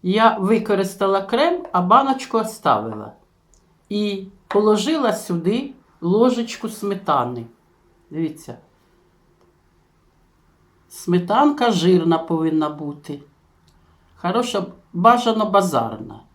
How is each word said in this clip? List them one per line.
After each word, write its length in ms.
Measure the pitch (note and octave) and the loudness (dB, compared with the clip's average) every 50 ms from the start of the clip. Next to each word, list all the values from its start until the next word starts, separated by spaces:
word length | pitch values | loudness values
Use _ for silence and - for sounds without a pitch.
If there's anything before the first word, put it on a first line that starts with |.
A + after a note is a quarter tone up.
Я 360 | - F3+ F#3+ A3 A3+ A3+ G#3+ G3+ | -2 0 2 4 4 4 4 2
використала 840 | F#3+ G3 A3+ G#3+ A3 - G3+ F#3+ F#3+ F#3 - - G3 G3 G3 G3 | 2 2 2 2 2 0 0 0 0 -4 -2 -2 0 0 0 0
крем, 440 | F#3+ - - B3 D4 E4+ F4 F4 - - | 0 -2 0 0 2 2 0 -2 -6 -4
а 100 | - F3+ | -2 -2
баночку 560 | F3+ F3+ A3 C4 C#4 C4+ C4 B3+ - - - A3+ | 2 6 4 4 4 4 -2 -4 -4 -4 -2 -2
оставила. 760 | G#3+ A3 - - - D#3 A#2+ G#2 G#2+ A2+ G#2+ G#2+ G#2+ A2 - _ _ _ _ _ _ _ _ _ _ _ _ _ _ _ | -2 -4 -8 -4 0 0 0 0 -2 -6 -10 -10 -14 -14 -18 _ _ _ _ _ _ _ _ _ _ _ _ _ _ _
І 380 | G#3 G#3 G#3 G3+ G3+ G3 F#3+ F#3+ - _ _ _ | -4 -4 -2 -4 -4 -6 -10 -14 -20 _ _ _
положила 640 | - G3+ G#3+ G#3+ G#3+ G3+ - C#4+ D#4+ D#4 B3+ A3 | 0 2 4 4 2 2 2 0 0 0 0 -2
сюди 640 | F#3 - - - F3+ E3+ D#3 F3+ A3 B3+ C#4+ - - _ _ _ _ _ | -2 -4 -4 -4 -4 -2 0 0 -2 -2 -4 -8 -14 _ _ _ _ _
ложечку 680 | - E3+ F#3+ G#3+ A#3+ B3+ A#3+ A#3 A3+ A#3 - - - G#3+ | -2 0 4 4 4 4 2 0 -4 -6 -8 -10 -10 -10
сметани. 800 | - - G#3 - G3 F#3 - - D3 C3+ A#2+ A#2+ B2 A#2+ A2+ A2+ _ _ _ _ _ _ _ _ _ _ _ _ | -10 -8 -6 -6 -6 -6 -2 0 0 0 0 -2 -6 -10 -12 -14 _ _ _ _ _ _ _ _ _ _ _ _
Дивіться. 480 | C#3+ D#3 E3 D3+ D#3 - - - A#2 - _ _ _ _ _ _ _ _ _ _ _ _ _ _ _ _ _ _ _ _ _ _ _ _ _ _ _ _ _ _ _ _ _ _ _ _ _ _ _ _ _ _ _ _ _ _ | -8 -6 -6 -6 -6 -12 -16 -18 -18 -18 _ _ _ _ _ _ _ _ _ _ _ _ _ _ _ _ _ _ _ _ _ _ _ _ _ _ _ _ _ _ _ _ _ _ _ _ _ _ _ _ _ _ _ _ _ _
Сметанка 840 | - - - - F3 F3+ F3 F3+ G#3 B3 D4 D4 C#4+ - B3 A#3 | -20 -12 -2 0 0 0 2 2 2 4 4 2 2 2 0 0
жирна 480 | G3+ E3+ E3 F3+ F#3 F3+ E3 E3 E3 D#3+ | 2 2 4 4 4 4 4 2 0 0
повинна 500 | - - E3 D#3+ D#3+ D#3+ D#3 D#3 D#3 D3+ | 0 -2 -2 0 0 0 0 0 -2 -2
бути. 540 | D3+ D3 D3+ C#3+ C#3+ - - - D3 C#3 - _ _ _ _ _ _ _ _ _ _ _ _ _ _ _ _ _ _ | -4 -8 -10 -10 -12 -12 -12 -14 -14 -14 -14 _ _ _ _ _ _ _ _ _ _ _ _ _ _ _ _ _ _
Хороша, 500 | _ - F3 F#3+ A#3 A#3+ - - G3 F3+ - - - _ _ | _ -6 -2 -2 0 -2 -2 -4 -4 -6 -6 -12 -20 _ _
бажано 580 | - F3 F3+ A3+ B3 A#3+ - A#3 A3+ A3 G#3+ G3 | -6 4 6 6 6 6 2 0 0 0 -2 2
базарна. 720 | F#3+ G3+ F#3+ F3+ D3 B2 A2+ A2 G#2+ - - - - - - _ | 2 2 2 2 0 -2 -2 -2 -8 -10 -12 -14 -16 -18 -20 _